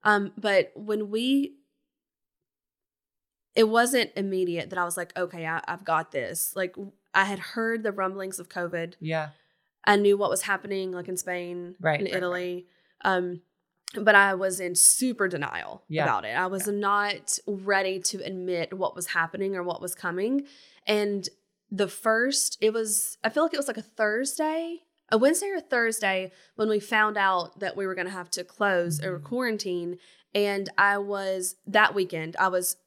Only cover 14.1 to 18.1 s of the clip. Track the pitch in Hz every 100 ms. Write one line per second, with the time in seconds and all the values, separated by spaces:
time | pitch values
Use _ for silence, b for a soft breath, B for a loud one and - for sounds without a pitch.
14.1 | 202 196 190 190 185 180 175 - - 254
15.1 | 240 190 170 143 85 - - _ 151 143
16.1 | 107 107 120 185 190 202 202 208 208 208
17.1 | 202 - - - 202 190 196 190 190 180